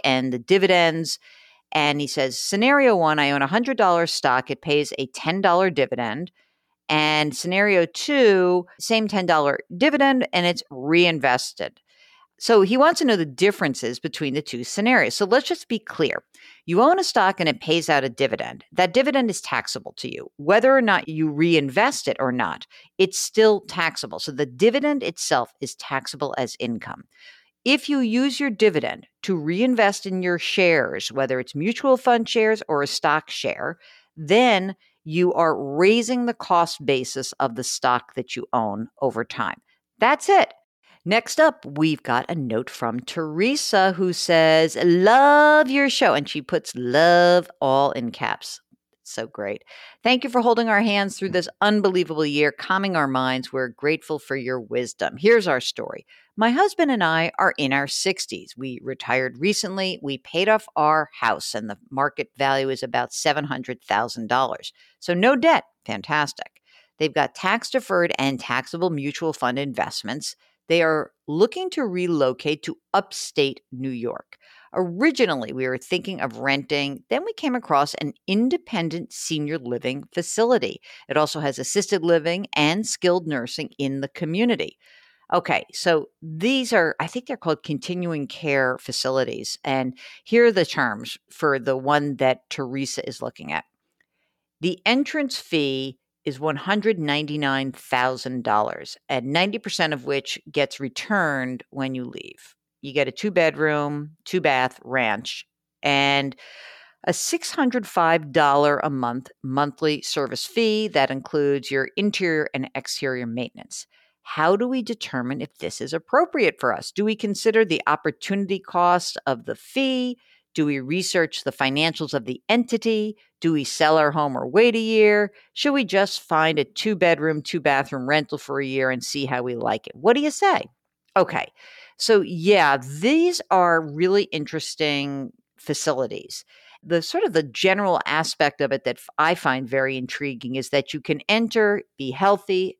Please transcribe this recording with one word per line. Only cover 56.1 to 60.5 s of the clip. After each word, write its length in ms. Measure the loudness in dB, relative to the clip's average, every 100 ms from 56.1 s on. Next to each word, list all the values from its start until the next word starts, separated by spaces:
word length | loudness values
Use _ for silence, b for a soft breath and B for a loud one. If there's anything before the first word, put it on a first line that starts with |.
| b b -2
My 140 | 0
husband 400 | 4 2 2 0
and 120 | 2
I 300 | 2 2 0 0
are 160 | 0 0
in 160 | 0
our 160 | 0 -2
sixties. 680 | -2 -2 -4 -8 -12 -14
We 240 | -12 -12 -10
retired 560 | -10 -10 -2 -2 -2 -2
recently. 600 | -2 0 -4 -4 -4 -4
We 160 | -8 -8
paid 300 | -6 0
off 200 | 2